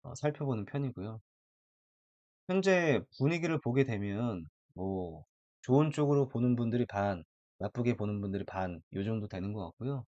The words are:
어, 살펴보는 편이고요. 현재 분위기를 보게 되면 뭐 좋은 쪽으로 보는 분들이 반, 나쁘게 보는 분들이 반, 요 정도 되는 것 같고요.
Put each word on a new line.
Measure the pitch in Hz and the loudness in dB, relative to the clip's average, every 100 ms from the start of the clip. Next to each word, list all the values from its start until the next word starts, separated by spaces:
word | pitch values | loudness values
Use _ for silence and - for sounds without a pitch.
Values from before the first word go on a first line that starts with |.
어, | 131 | -12
살펴보는 | 127 147 147 143 113 | -2 -2 0 -4 -2
편이고요. | 98 143 139 - 101 110 _ _ _ _ _ _ _ _ _ _ _ _ - | -4 -4 -4 -6 -10 -10 _ _ _ _ _ _ _ _ _ _ _ _ 0
현재 | 185 190 180 165 113 - - | 2 6 6 6 4 0 0
분위기를 | 135 170 165 160 | 2 2 0 0
보게 | - 127 | 2 2
되면 | 135 107 101 101 120 95 82 _ _ | 2 0 -2 -2 -2 -4 -8 _ _
뭐 | - 95 95 87 80 - _ _ _ | -8 -4 -4 -4 -10 -18 _ _ _
좋은 | - 135 156 | 2 4 4
쪽으로 | 147 143 143 135 | 2 2 4 2
보는 | - 123 | 2 2
분들이 | 120 117 120 | 2 2 0
반, | 120 101 101 92 80 _ _ _ | 0 0 0 -2 -8 _ _ _
나쁘게 | 101 - 123 - | -6 0 0 0
보는 | 104 104 | -2 -2
분들이 | 101 95 | -2 -4
반, | 95 95 92 85 _ | -4 -4 -4 -6 _
요 | 98 | -6
정도 | 101 113 101 | -2 -2 -4
되는 | 92 98 | -6 -6
것 | 107 85 | -6 -8
같고요. | _ 120 139 110 | _ -6 -6 -10